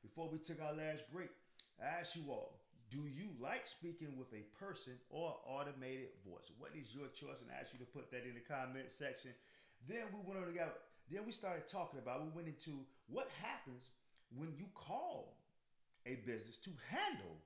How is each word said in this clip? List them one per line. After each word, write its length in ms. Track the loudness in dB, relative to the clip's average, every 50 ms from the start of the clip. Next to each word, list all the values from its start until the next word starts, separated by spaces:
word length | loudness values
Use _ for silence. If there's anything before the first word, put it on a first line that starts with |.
Before 260 | -14 -8 -2 0 2 2
we 60 | 2 2
took 220 | 2 0 0 4
our 140 | 4 4 6
last 300 | 6 6 4 4 4 0 -2
break, 180 | -2 -2 -2 -2 -4 -12 -20 -18 -16 -16 -16 -16 -6 2
I 220 | 4 4 4 4
asked 160 | 2 2 0
you 80 | 0 2 4
all, 260 | 4 2 2 0 -4 -10 -16 -20 -20 -20 -10 -2
do 140 | 0 0 2
you 240 | 2 0 0 0 0 0
like 320 | 0 2 2 2 2 2 -4
speaking 480 | -6 -4 -2 -2 -2 -2 -4 -4 -2
with 160 | -4 -4 -4
a 160 | -4 -6 -6 -8 -8
person 400 | -6 -4 -4 -4 -4 -6 -6 -8 -8 -8 -4
or 260 | 0 2 2 2 2 0 -2
automated 640 | 0 2 2 2 0 0 -2 -2 0 0 0 -2 -4 -6 -10 -8
voice? 260 | -8 -8 -8 -8 -12 -10
What 160 | -8 -8 -6
is 220 | -6 -6 -6 -6 -4
your 160 | -4 -4 -4
choice? 320 | -4 -6 -6 -6 -6 -6 -6
And 80 | -4
I 80 | -4 -2
asked 160 | -2 -4 -4
you 20 | -6 -8
to 60 | -6
put 180 | -6 -6 -6 -2
that 140 | -2 -2 -2
in 80 | -2
the 100 | -4 -4
comment 460 | -2 0 2 2 2 2 0 -2 -2 -4
section. 420 | -4 0 0 0 0 0 -6 -8 -10 -10 -14 -20 -20 -20 -20 -20 -18 -10 -4
Then 220 | 0 0 0 2 0
we 80 | -2 -2 0
went 160 | 0 2 2
on 60 | 2
together. 280 | 4 4 4 4 4 4 -2 -8 -12 -18 -18 -6 -2
Then 120 | 0 0 2
we 80 | 0
started 360 | 0 2 2 4 4 2 2 0
talking 320 | 2 2 2 2 0 -2
about, 240 | 2 2 2 4 2
we 60 | 2 0
went 140 | 0 0 -2
into 360 | -2 -2 -2 -2 -2 -2 -4 -8 -14 -20 -8
what 220 | 0 2 2 2 2 0 0
happens 500 | 0 0 0 0 -2 -6 -8 -8 -8 -12 -16 -20 -20 -20 -20 -20 -16 _ -4
when 160 | -2 0 0 0
you 100 | -2 -4 -6 -6
call 600 | -8 -4 0 2 2 4 2 0 0 -4 -6 -10 -16 -20 -20 _ -20 _ _ -20 -20 -20 -20 -20 -6 -2
a 100 | 0 0 2 2
business 300 | 2 2 2 2 -4 -8 -6 -4
to 60 | -4 -4 -4 -2 2
handle 460 | 4 6 6 6 4 4 0 -4 -4 -6 -10